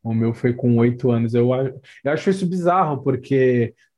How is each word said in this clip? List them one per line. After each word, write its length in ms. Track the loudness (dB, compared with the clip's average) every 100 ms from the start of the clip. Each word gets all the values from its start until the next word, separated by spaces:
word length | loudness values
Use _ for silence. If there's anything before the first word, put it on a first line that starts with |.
o 100 | -6
meu 180 | -2 -2
foi 200 | -2 -2
com 240 | 0 2 4
oito 340 | 2 0 -2
anos. 240 | 0 0
Eu 180 | 0 0
a-, 200 | 0 -4 -8 -20 -10
eu 80 | -4
acho 180 | -2 -2
isso 160 | -2 -2
bizarro, 560 | -2 0 2 0 -2
porque 720 | -2 -4 0 2 4 2 0 -4 _